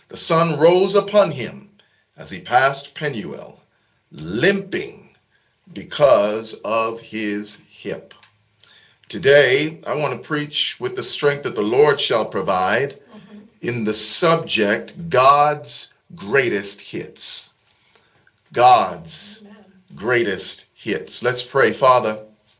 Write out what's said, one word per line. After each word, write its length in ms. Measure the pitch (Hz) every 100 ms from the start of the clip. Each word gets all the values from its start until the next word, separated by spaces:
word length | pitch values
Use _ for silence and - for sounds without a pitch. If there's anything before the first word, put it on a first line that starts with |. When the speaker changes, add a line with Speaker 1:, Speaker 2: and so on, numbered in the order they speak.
| -
Speaker 1:
"The 80 | -
sun 400 | - 165 165 143
rose 380 | 165 180 190 202
upon 360 | 196 208 185
him 380 | 131 98 - - _ _ _ _ -
as 140 | 82
he 100 | 92
passed 540 | 92 123 135 - - -
Penuel, 640 | 151 117 82 67 - - _ _ _ _ _
limping 1000 | 71 80 104 180 196 - - - - - _ _ _ _ _ _
because 840 | - 90 - 143 110 104 110 110 -
of 380 | 104 113 113 113
his 560 | - 107 107 104 104 - _
hip." 480 | - 101 - - - _ _ _ _ - _ _ _ -
Today, 680 | 104 135 143 131 135 156 160 -
I 80 |
want 200 | 139 143
to 140 | 120 -
preach 500 | 151 147 - - -
with 160 | 120 -
the 80 |
strength 400 | - - 143 143
that 120 | 127 110
the 60 |
Lord 380 | 104 123 147 139
shall 260 | - 117 107
provide 680 | 104 95 92 92 110 139 -
Speaker 2:
Mm-hmm. 440 | _ - - - - _
Speaker 1:
in 220 | - 120
the 100 | 107
subject, 1160 | 104 - - 170 165 - 110 101 117 - - 85
God's 840 | 123 135 143 147 147 127 - - _ _ 85
greatest 680 | 98 135 123 104 98 -
hits. 680 | - 107 - - - - - _ _ _ _ _ _ _ _ _ _
God's 880 | 117 123 120 92 85 82 - - -
Speaker 2:
Amen. 140 | - - _ _ _ -
Speaker 1:
greatest 720 | 107 123 107 92 - - -
hits. 500 | _ 110 95 - -
Let's 200 | 120 123
pray. 300 | - 139 117
Father, 460 | 104 135 127 110 107 - _ _